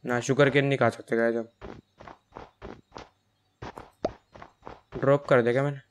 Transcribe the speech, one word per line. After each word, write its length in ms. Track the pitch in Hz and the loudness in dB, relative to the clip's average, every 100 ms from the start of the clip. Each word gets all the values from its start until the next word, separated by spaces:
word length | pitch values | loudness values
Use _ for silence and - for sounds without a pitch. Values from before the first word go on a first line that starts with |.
| 127 | -2
ना, 120 | 123 | -4
sugar 300 | 120 135 143 | 0 4 4
cane 140 | 143 | 4
नहीं 140 | 139 135 | 2 2
खा 100 | 117 | 2
सकते 260 | - - 113 | 0 -4 0
guys 180 | 117 117 | 2 0
हम। 120 | 113 _ - - _ _ - - _ - - _ - 55 _ - - _ _ _ _ _ - - - _ - - _ - - _ - - _ 131 | -6 _ -18 -18 _ _ -20 -20 _ -20 -20 _ -16 -16 _ -20 -20 _ _ _ _ _ -16 -16 -20 _ -8 -8 _ -20 -20 _ -20 -20 _ -2
Drop 260 | 127 143 - | 2 2 4
कर 160 | 131 | 4
देगा 200 | 117 123 | 4 2
मैंने? 160 | 143 139 _ | 0 -4 _